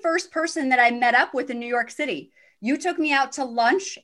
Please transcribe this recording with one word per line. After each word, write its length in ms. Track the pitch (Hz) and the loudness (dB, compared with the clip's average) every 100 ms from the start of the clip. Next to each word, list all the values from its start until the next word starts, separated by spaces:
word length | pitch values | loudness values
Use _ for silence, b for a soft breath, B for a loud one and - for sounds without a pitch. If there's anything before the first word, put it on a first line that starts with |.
first 300 | 339 339 - | 0 -2 -2
person 380 | 320 330 330 269 | -4 -4 -2 0
that 100 | 254 | 4
I 120 | 240 | 4
met 240 | 240 247 247 | 4 2 4
up 180 | - | 2
with 160 | 262 277 | -2 -6
in 100 | 240 | -6
New 80 | 240 | -4
York 220 | 240 233 | -2 -2
City. 400 | - 294 160 - b b b | -4 -6 -6 -10 b b b
You 180 | 214 302 | -2 -2
took 220 | 359 339 | -2 -2
me 120 | 311 | 0
out 180 | 277 269 | 0 0
to 120 | - 269 | -4 -4
lunch 520 | 233 233 381 381 - | 0 2 2 -2 -4